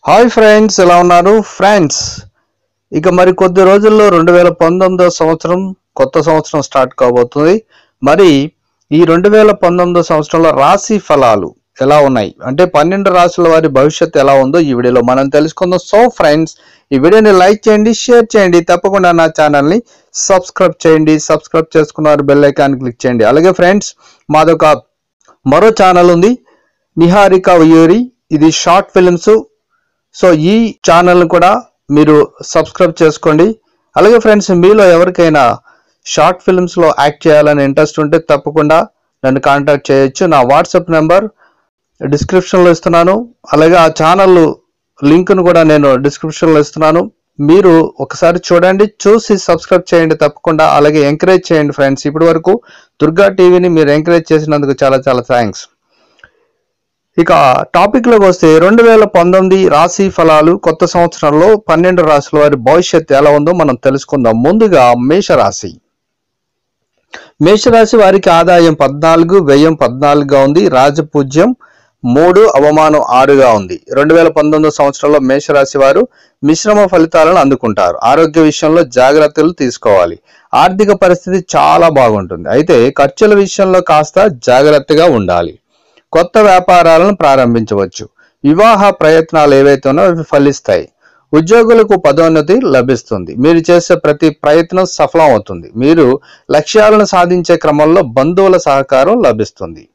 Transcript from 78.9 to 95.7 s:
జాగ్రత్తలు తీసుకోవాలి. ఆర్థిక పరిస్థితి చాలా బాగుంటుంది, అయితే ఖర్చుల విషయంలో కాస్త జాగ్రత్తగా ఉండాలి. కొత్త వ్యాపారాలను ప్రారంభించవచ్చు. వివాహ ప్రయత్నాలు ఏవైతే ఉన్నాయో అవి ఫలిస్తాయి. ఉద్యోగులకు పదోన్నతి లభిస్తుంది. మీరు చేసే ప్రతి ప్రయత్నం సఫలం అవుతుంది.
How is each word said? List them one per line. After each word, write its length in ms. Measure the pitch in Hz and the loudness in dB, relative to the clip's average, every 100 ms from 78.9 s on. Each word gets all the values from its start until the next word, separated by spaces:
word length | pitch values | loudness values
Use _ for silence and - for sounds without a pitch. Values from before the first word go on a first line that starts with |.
| 123 | 0
జాగ్రత్తలు 540 | 127 151 151 156 156 175 | 2 2 0 0 -4 -2
తీసుకోవాలి. 520 | 131 - 117 98 87 85 _ _ _ | -8 -4 -2 0 0 -6 _ _ _
ఆర్థిక 400 | 123 175 190 202 190 190 | 0 0 0 -2 0 0
పరిస్థితి 340 | 180 - 190 175 156 | -2 -4 -8 -4 -2
చాలా 320 | 147 160 165 143 | 0 0 0 2
బాగుంటుంది, 480 | 120 107 90 87 85 120 | 0 -2 -6 -10 -4 -4
అయితే 200 | 175 139 123 139 | 0 0 0 0
ఖర్చుల 340 | 143 - 214 202 196 | -4 0 0 2 -2
విషయంలో 360 | - 190 185 175 | -2 0 0 0
కాస్త 380 | 151 151 - 208 127 - | -2 0 0 -2 0 0
జాగ్రత్తగా 580 | 123 151 147 135 151 170 123 | 2 2 0 0 0 2 0
ఉండాలి. 360 | 92 87 85 73 _ _ _ _ _ 160 | -2 -4 -4 -12 _ _ _ _ _ -4
కొత్త 220 | 175 220 208 | -2 0 2
వ్యాపారాలను 680 | 185 180 180 165 165 190 202 | 2 2 2 4 2 0 0
ప్రారంభించవచ్చు. 840 | 151 135 120 117 107 101 95 - 107 _ _ _ 143 | 0 0 0 -2 -4 -4 -4 -8 -20 _ _ _ -2
వివాహ 420 | 160 220 208 202 - | 2 2 2 0 0
ప్రయత్నాలు 500 | 156 160 160 160 147 135 | 0 0 0 0 2 2
ఏవైతే 280 | 143 139 139 | 2 0 -2
ఉన్నాయో 200 | 143 190 | 0 0
అవి 120 | 170 151 | -2 -4
ఫలిస్తాయి. 520 | 143 139 139 - 92 - _ _ _ _ 151 | 0 0 -2 -4 -4 -6 _ _ _ _ -2
ఉద్యోగులకు 560 | 160 226 226 233 208 196 156 | 2 2 4 2 2 0 0
పదోన్నతి 500 | 139 165 160 147 220 254 | 0 0 0 0 -2 0
లభిస్తుంది. 580 | 135 123 127 - 104 85 - | -2 -2 -6 -6 -10 -8 -2
మీరు 160 | 143 170 160 | 0 0 2
చేసే 260 | 175 170 170 | -2 0 -2
ప్రతి 260 | 151 147 160 151 | -2 -2 -4 -2
ప్రయత్నం 420 | 147 156 170 185 185 - | -2 0 -2 -4 -4 -4
సఫలం 300 | 147 165 156 | -2 0 2
అవుతుంది. 340 | 110 101 90 80 | 0 -4 -16 -14